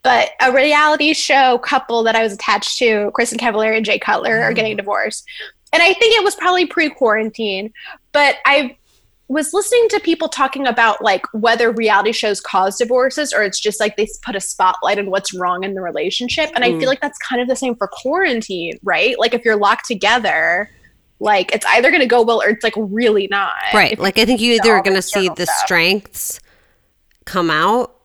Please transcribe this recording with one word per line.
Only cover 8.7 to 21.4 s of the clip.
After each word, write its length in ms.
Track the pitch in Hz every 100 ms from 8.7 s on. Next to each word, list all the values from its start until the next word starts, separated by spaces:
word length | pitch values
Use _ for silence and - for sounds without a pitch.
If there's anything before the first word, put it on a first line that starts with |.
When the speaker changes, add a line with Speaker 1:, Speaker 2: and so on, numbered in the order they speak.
| - _ _ _ _ _
Speaker 1:
was 240 | 277 294
listening 360 | 381 403 480 453
to 100 | 415
people 280 | - 320 320
talking 400 | - 269 277 269
about, 340 | 233 233 208
like, 220 | 214 190 -
whether 400 | 220 226 233 233
reality 400 | 220 220 202 208
shows 280 | 226 220 196
cause 360 | - 196 190 202
divorces 540 | 233 254 262 277 285
or 100 | -
it's 160 | 202 -
just, 220 | - -
like, 160 | 214 208
they 80 |
s-, 140 | 214 -
put 120 | - 202
a 40 |
spotlight 600 | - - 185 - - 208
on 100 | 196
what's 240 | 190 196
wrong 300 | 185 180 180
in 100 | 190
the 60 | 190
relationship. 720 | 180 151 170 - 247 - 311
And 80 | -
I 60 | -
feel 100 | 160
Speaker 2:
Mm. 40 | 262
Speaker 1:
like 140 | 277
that's 180 | 294 -
kind 240 | - 247
of 60 | 247
the 80 | 254
same 180 | 254
for 140 | 233 196
quarantine, 880 | - 254 330 370 233 - 185 165 -
right? 340 | 196 165 214 254
Like, 160 | 233
if 100 | 240
you're 120 | 233 214
locked 300 | 202 233 -
together, 840 | 208 202 240 214 156 165 175 208 _ _ _ _ _
like, 340 | 208 202